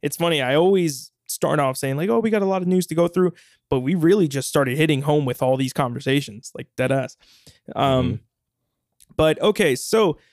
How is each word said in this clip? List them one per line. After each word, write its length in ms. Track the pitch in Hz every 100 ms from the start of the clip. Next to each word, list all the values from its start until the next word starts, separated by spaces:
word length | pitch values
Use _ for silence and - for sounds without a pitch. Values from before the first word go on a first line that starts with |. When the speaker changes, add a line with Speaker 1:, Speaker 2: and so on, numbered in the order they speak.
Speaker 1:
It's 140 | 147 -
funny, 260 | 170 151
I 140 | 127 147
always 560 | 180 190 165 131 - _ -
start 340 | - 135 151
off 160 | 135 131
saying, 220 | 139 139
like, 120 | 190
"Oh, 100 | 233
we 100 | 220
got 120 | 208
a 40 | 190
lot 160 | 190
of 60 | 180
news 180 | 185 175
to 80 | 160
go 140 | 170
through," 240 | 185 180 - _ _ _
but 120 | 131
we 120 | 131
really 360 | 185 160 208 156
just 180 | 135 -
started 300 | 147 131 151
hitting 240 | 156 139
home 240 | 143 151 135
with 160 | -
all 160 | 131 131
these 160 | 131
conversations, 800 | - 127 120 131 139 139 104 - -
like, 120 | - -
dead 160 | 127
ass. 240 | 135 131 - _ _ - _ - -
Um, 300 | 135 131 90
Speaker 2:
Mm-hmm. 1080 | 107 - _ _ _ _ _ _ _ _ -
Speaker 1:
but, 240 | 156 151
okay, 340 | 190 208 156 123
so 420 | - 220 196 - _